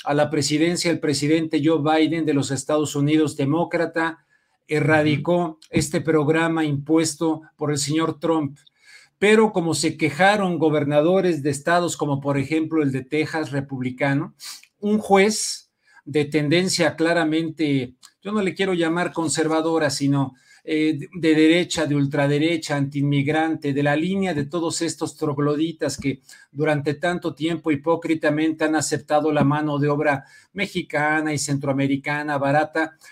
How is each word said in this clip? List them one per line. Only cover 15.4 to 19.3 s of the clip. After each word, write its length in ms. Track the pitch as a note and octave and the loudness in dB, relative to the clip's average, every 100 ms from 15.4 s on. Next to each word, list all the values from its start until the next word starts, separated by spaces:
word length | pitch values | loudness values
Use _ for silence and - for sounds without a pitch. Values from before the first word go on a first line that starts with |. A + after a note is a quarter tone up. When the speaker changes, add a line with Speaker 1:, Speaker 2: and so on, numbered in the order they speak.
| - - - _ _ - - | -6 -8 -16 _ _ -20 -4
Speaker 1:
de 200 | D3+ D3 | -2 0
tendencia 720 | D3+ D3 E3 F#3 F3+ D#3+ D3 | 0 2 2 2 0 0 2
claramente, 1000 | D#3+ E3+ D#3 D#3+ E3 C#3+ D3+ C3+ B2 - - _ | 0 2 0 0 -2 -2 0 0 -2 -10 -20 _
yo 100 | G3 | -6
no 100 | G#3+ | -2
le 120 | F#3+ | -2
quiero 200 | - F#3+ | -2 -2
llamar 380 | F3+ E3 E3+ F3 | 0 0 0 -2
conservadora, 800 | - D#3+ | -2 -2